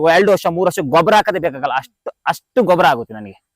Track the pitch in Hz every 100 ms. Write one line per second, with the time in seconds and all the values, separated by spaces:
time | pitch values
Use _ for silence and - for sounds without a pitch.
0 | 156 170 202 190 185 170 180 175 151 151
1 | 180 214 202 196 160 135 139 131 131 _
2 | - - - - _ - 190 175 170 127
3 | 113 110 104 95 _